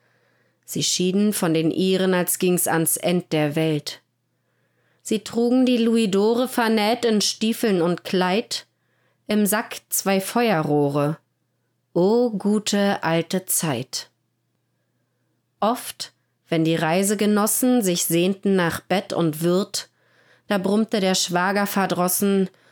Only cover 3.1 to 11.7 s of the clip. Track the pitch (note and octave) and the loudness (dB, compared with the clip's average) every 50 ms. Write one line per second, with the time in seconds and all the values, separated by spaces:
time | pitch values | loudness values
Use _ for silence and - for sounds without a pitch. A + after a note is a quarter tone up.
3.1 | F3+ F3+ F3 - - D#3 D3+ D3 D3 D#3+ D#3+ D#3+ D#3 D3 - - - - _ _ | -2 -2 -2 -2 -2 -2 0 0 0 0 0 0 0 -2 -4 -8 -14 -16 _ _
4.1 | _ _ _ _ _ _ _ _ _ _ _ _ _ _ _ _ _ _ - - | _ _ _ _ _ _ _ _ _ _ _ _ _ _ _ _ _ _ -8 -6
5.1 | A3 G#3+ - - - A3+ A#3 A#3+ B3 B3+ C4 B3 B3+ A#3 A3+ A#3 A3+ A#3 A3+ G3+ | -6 -4 -4 -4 -2 0 0 2 4 4 4 4 2 2 2 2 2 2 2 2
6.1 | F3+ G3 G3+ A3 A#3+ A#3 C4 B3+ - - A#3 A3 A3 A3 G#3 G#3 A#3+ A#3+ - A#3 | 2 2 2 2 2 0 -2 -2 -2 -2 0 2 2 2 2 0 0 0 0 0
7.1 | A3 G#3 F#3+ - - - G#3+ A3 A3+ - - A3+ G3 F3+ D#3+ F3 F3 - - - | 0 2 0 -2 -2 -2 -2 -2 -2 0 0 0 2 2 2 0 -2 -2 -4 -4
8.1 | - F3+ F3+ F3+ F#3 G#3+ B3 - - - - _ _ _ _ _ _ _ _ _ | -2 0 0 2 0 -2 -2 -4 -8 -12 -12 _ _ _ _ _ _ _ _ _
9.1 | _ _ _ - G#3+ G#3 G#3 F#3+ G3 G#3+ A#3 - - - _ - - - - F#3+ | _ _ _ -4 0 0 0 0 0 -2 -4 -6 -12 -16 _ -8 -8 -4 -2 0
10.1 | G3 F#3+ F#3+ - - A#3 A#3+ A3+ G3 D#3+ D#3 D3 D3 D3 D3 C#3+ C#3+ D3 C#3+ D3 | 0 0 0 -2 -2 0 2 2 2 0 0 0 2 2 2 2 0 0 0 0
11.1 | D#3 - _ _ _ _ _ _ _ _ _ _ | -2 -4 _ _ _ _ _ _ _ _ _ _